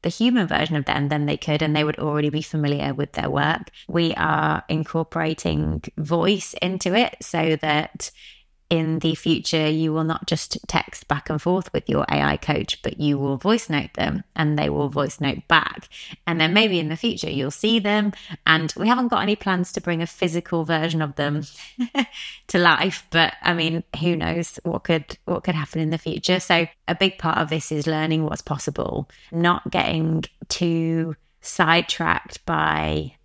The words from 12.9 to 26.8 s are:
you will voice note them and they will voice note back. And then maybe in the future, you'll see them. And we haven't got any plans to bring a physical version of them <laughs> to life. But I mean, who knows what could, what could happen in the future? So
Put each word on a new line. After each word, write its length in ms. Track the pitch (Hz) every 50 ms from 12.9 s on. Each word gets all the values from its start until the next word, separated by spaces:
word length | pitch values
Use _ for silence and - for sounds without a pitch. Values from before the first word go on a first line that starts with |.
| - -
you 180 | 147 147 143
will 180 | 139 139 139 139
voice 320 | 127 - 190 220 233 -
note 280 | - 160 143 - - _
them 280 | - - - - - - _ _
and 240 | - 156 151 151 147
they 100 | 147 147
will 200 | 147 147 147 139
voice 300 | 139 147 143 135 - -
note 200 | 147 139 - - -
back. 420 | _ 165 156 - - - - - - - - - - - _ _
And 120 | - 165 165
then 140 | 160 160 175
maybe 260 | 208 220 214 185 170
in 100 | 156 151
the 60 | 165
future, 360 | 165 - 233 - - - 165
you'll 180 | 160 - 131 139
see 300 | - - - 214 233 226
them. 340 | 196 208 208 214 208 208 196 - - - 170 - _
And 260 | - 160 160 165 151 -
we 100 | - 196
haven't 200 | 220 247 247 254
got 160 | 240 247 - -
any 120 | 202 208
plans 360 | - - 196 185 175 180 - -
to 80 | 208
bring 220 | - 175 170 165 170
a 40 |
physical 580 | 165 - - 190 175 160 175 170 - 175 165 160
version 360 | 147 170 156 156 165 160 160
of 140 | 156 147 135
them 260 | - 143 143 147 151 151 - - - - - - - 247 240 _
<laughs> 520 | 277 262 - - - - - - - _ -
to 100 | - 180
life. 480 | 175 170 160 - 165 190 - - - _
But 240 | - 165 165 - - -
I 140 | - - 170
mean, 280 | 170 160 160 160 165 - _ - -
who 160 | 156 175 170
knows 440 | 160 160 - 165 170 165 - - - _
what 200 | 170 165 - _
could, 340 | - 165 160 147 - - _ _
what 180 | - 180 - -
could 120 | - 165
happen 260 | 156 147 - - 160
in 80 | 160 156
the 80 | 165
future? 420 | 160 - - - - - 180 185 185
So 280 | - - 180 165 170 160 - _